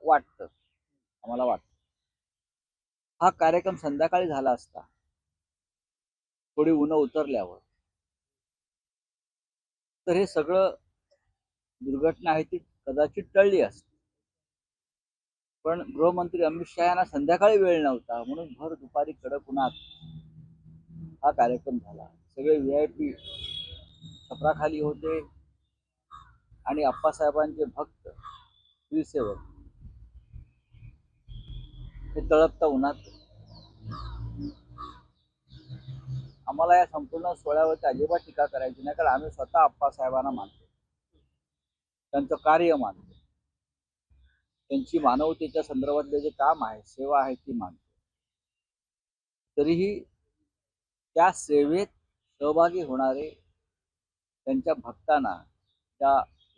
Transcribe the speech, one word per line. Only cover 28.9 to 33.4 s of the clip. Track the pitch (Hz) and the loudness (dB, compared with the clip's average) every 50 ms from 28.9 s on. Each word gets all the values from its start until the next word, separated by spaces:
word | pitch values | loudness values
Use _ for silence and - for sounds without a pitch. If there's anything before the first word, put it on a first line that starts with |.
| - - - - - 143 113 104 98 - - - - - - - _ - - - - - - - - - _ _ - - - _ _ _ _ _ - - - - - _ _ _ _ _ _ - - - - - - - - - - - - - - - - - - | -4 -4 -4 -2 -4 -4 -2 -2 -4 -8 -12 -20 -20 -20 -20 -20 _ -20 -20 -20 -20 -20 -20 -20 -20 -20 _ _ -20 -20 -20 _ _ _ _ _ -20 -20 -20 -20 -20 _ _ _ _ _ _ -16 -16 -16 -14 -14 -14 -14 -14 -16 -18 -18 -18 -16 -16 -16 -12 -10 -8
हे | 151 135 - | -6 0 2
तळपता | 151 156 160 156 - - 165 | 4 6 6 4 2 2 0
उन्हात. | 156 139 131 135 143 143 - - - - - _ _ _ - | 2 2 2 0 0 -2 -6 -14 -20 -20 -20 _ _ _ -20